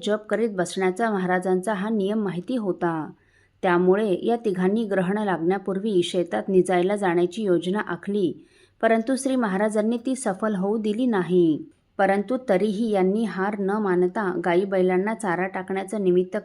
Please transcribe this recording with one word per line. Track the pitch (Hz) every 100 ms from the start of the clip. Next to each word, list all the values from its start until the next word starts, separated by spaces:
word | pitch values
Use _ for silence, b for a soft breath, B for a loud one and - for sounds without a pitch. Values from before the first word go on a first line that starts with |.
जप | 202 214 214
करीत | 208 226
बसण्याचा | 196 175 - 185 185 233
महाराजांचा | 202 180 185 185 185 185
हा | 208 208
नियम | 226 196 220
माहिती | 202 165 175 254
होता. | 208 170 170 165 151 b b b b _
त्यामुळे | 190 175 180 190 220 175
या | 214 233
तिघांनी | 226 185 185 208
ग्रहण | 220 196 175 202
लागण्यापूर्वी | 208 170 165 196 196 190 214 185
शेतात | 170 185 170 214 208
निजायला | 190 180 180 180 208
जाण्याची | 196 175 180 202
योजना | 208 175 170 202
आखली, | - 165 - 208 180 B B B B _
परंतु | 226 226 226 262
श्री | 269 262
महाराजांनी | 226 190 214 214 214 240
ती | 240 254
सफल | 220 190 220 202
होऊ | 196 226
दिली | 214 208 254
नाही. | 214 170 180 170 147 - - _ -
परंतु | 190 196 196 254 262
तरीही | 185 214 196 226
यांनी | 202 185 208
हार | 226 180 196 208
न | 190
मानता | 208 208 180 180 180 196 175 180
गाई | 175
बैलांना | 196 190 185 185 202
चारा | 220 202 170 190
टाकण्याचं | 190 185 190 190 220
निमित्त | 190 180 185 208